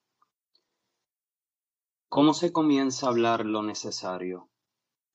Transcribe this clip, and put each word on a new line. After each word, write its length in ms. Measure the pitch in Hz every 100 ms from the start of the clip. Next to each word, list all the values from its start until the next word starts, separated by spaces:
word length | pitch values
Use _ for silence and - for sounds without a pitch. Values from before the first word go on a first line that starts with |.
| _ _ _ _ _ _ _ _ _ _ _ _ _ _ _ _ _ _ _ _ _
¿Cómo 240 | 139 151
se 200 | 143 175
comienza 540 | 165 156 139 135 127 131
a 40 |
hablar 340 | 117 117 113
lo 180 | 107 107
necesario? 840 | 107 101 107 - 95 90 92 90 - _ _ _ _ _ _